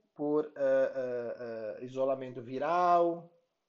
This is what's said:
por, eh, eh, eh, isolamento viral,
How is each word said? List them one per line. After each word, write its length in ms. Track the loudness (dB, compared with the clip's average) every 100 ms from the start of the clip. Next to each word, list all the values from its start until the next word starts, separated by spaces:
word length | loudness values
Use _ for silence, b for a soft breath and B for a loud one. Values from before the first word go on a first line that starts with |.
| _
por, 320 | -4 0 2 0
eh, 40 | 0
eh, 800 | 2 4 2 0 -4 -4 -6 -8 -8 -8 -8 -8
eh, 40 |
isolamento 560 | -8 -2 0 -2 -4 -10
viral, 920 | -8 -4 0 2 4 6 4 0 -8 _ _ _